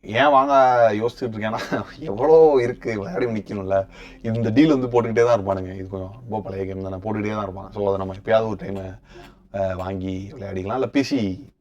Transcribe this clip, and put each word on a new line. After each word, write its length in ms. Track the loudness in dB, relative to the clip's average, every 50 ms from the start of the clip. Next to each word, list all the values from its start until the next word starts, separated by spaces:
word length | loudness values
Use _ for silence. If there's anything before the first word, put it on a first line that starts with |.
ஏன் 300 | -10 -2 0 2 4 6
வாங்க 560 | 6 4 4 6 6 6 6 6 6 6 6 4 4
யோசிச்சுட்டு 300 | 2 -2 -4 -4 -4 -8
இருக்கேன்னா, 600 | -8 -6 -4 -4 -4 -4 -4 -4 -4 -6 -6 -6
<laughs> 140 | -10 -14 -12
எவ்வளோ 600 | -10 -8 -4 0 4 6 8 10 8 8 6 4 2
இருக்கு, 340 | 0 -4 -6 -6 -6 -6
விளையாடி 280 | -6 -6 -6 -4 -4 -2
முடிக்கணும்ல. 640 | -2 -2 -6 -6 -6 -8 -8 -4 0 0 0 0 -2 -10 -20 -20 -20 -20 -10
இந்த 280 | -6 -4 -2 0 0 2
டீல் 300 | 4 4 4 6 4 2
வந்து 80 | 0
போட்டுக்கிட்டே 380 | 2 2 0 0 2 2 2 4
தான் 200 | 4 4 2 2
இருப்பானுங்க. 280 | -2 -4 -4 -4 -8 -10
இது 140 | -12 -12
கொஞ்சம் 280 | -10 -8 -10 -10 -10 -14 -18
ரொம்ப 200 | -12 -8 -8 -8
பழைய 320 | -8 -8 -8 -6 -6 -6 -6
கேம் 100 | -8 -8
தானே, 120 | -8 -10
போட்டுக்கிட்டே 380 | -8 -8 -6 -6 -4 -4 -4 -4
தான் 140 | -6 -6
இருப்பாங்க. 260 | -8 -10 -12 -14 -12 -6
So 200 | -4 -2 -2 -2
அதை 40 |
நம்ம 160 | -2 -4 -8 -8
எப்பயாவது 340 | -10 -2 2 2 2 2
ஒரு 80 | 0 -6
டைம், 420 | -8 -8 -10 -8 -8 -10 -12 -14 -16 _ _ -20 -20 -20 -20 -20 _ _ _ -6
ஆ, 200 | -4 -4 -4 -4
வாங்கி 560 | -6 -8 -8 -8 -6 -6 -6 -8 -8 -10 -12 -14
விளையாடிக்கலாம். 400 | -14 -12 -10 -8 -8 -6 -6 -4
இல்ல 140 | -4 -4
பி 160 | -2 -2 -2 -2
சி 480 | 0 -2 -2 -2 -4 -6 -8 -12 -20 _ _